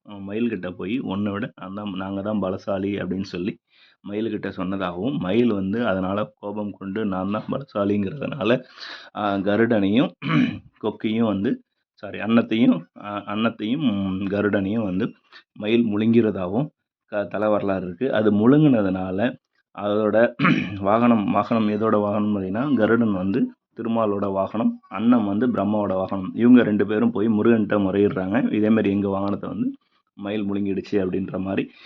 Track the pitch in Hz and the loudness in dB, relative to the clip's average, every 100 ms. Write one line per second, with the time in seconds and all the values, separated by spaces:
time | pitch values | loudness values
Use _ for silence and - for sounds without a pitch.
0 | - 101 98 107 120 107 92 87 98 123 | -20 -16 -10 -4 -4 -4 -8 -8 -6 -6
1 | - 95 104 101 120 - 95 98 104 95 | -4 -4 -4 -4 -8 -10 -14 -12 -10 -8
2 | 95 98 98 107 92 95 - 98 98 101 | -6 -6 -4 -2 -2 -4 -4 -4 -2 -4
3 | 92 92 101 90 95 - _ _ _ _ | -4 -6 -6 -6 -6 -8 _ _ _ _
4 | 95 104 110 104 98 95 92 98 92 87 | -10 -6 -4 -4 -6 -6 -6 -4 -4 -4
5 | 110 147 90 104 120 101 95 107 117 95 | -4 -4 0 2 2 0 -2 -2 -2 -2
6 | 92 101 107 - 101 104 104 - 98 98 | -2 -2 -4 -8 -10 -8 -8 -10 -8 -4
7 | 107 92 95 104 - - - 107 101 104 | -4 -2 -2 -4 -4 -6 -6 -2 0 0
8 | 98 85 92 - 101 127 - - - - | -2 -4 -8 -4 0 0 -2 -16 -16 -16
9 | - 95 104 101 98 104 117 113 98 107 | -14 -4 -2 0 0 2 4 2 2 2
10 | 180 - 143 156 120 101 - _ 110 - | 2 -2 0 2 2 -2 -14 _ -6 -2
11 | 117 113 117 98 107 - _ _ _ _ | -2 2 2 2 0 -2 _ _ _ _
12 | 101 95 101 117 117 113 127 214 - - | -12 -8 2 2 2 2 4 2 -4 -16
13 | 101 104 101 104 113 110 107 135 143 101 | -10 -10 -6 -2 -2 -2 -4 -2 0 0
14 | 98 95 98 101 101 101 95 110 104 92 | -2 -4 -2 0 0 0 0 -2 -2 -2
15 | 123 - _ - _ - 107 117 117 104 | -4 -8 _ -20 _ -10 0 2 2 0
16 | 110 117 107 98 90 104 156 - _ _ | 2 4 2 0 -2 -2 -4 -8 _ _
17 | _ 104 101 101 107 104 98 95 90 87 | _ -6 -4 -2 0 0 0 -2 -4 -4
18 | 131 - 110 101 113 147 156 123 98 92 | -2 2 2 4 6 6 6 4 2 0
19 | 92 92 120 131 _ _ _ - 101 104 | -2 -2 -2 -4 _ _ _ -6 -2 0
20 | 107 104 120 - - 110 92 98 98 113 | 2 4 4 4 2 2 -2 -2 2 4
21 | 120 117 98 101 101 117 107 104 110 107 | 6 4 4 0 2 0 0 0 2 2
22 | 104 107 104 104 95 101 143 123 104 117 | 2 0 0 -2 -2 -4 0 2 4 4
23 | 113 95 95 107 254 - _ - 113 113 | 2 0 0 0 -2 -4 _ -8 -4 0
24 | 110 101 98 95 95 104 117 233 - 95 | 0 0 -2 -2 -2 0 -2 -2 -8 -2
25 | 113 123 104 98 123 107 101 104 101 92 | 2 2 2 0 0 0 0 0 0 -2
26 | 92 101 92 92 117 123 104 104 101 107 | -2 -4 -6 0 6 8 8 2 0 2
27 | 117 98 110 107 107 117 101 104 98 95 | 0 0 0 2 4 4 2 0 2 2
28 | 101 - 92 110 123 107 107 110 98 98 | 2 2 -2 -2 0 0 2 4 2 0
29 | 98 98 101 101 92 95 247 277 _ _ | 0 -2 -2 -4 -6 -6 -6 -6 _ _
30 | _ - 101 107 101 101 101 98 92 104 | _ -12 -6 -4 -4 -2 -2 -4 -2 -2
31 | 95 95 95 92 95 104 - - | 0 -2 -4 -6 -4 -4 -4 -10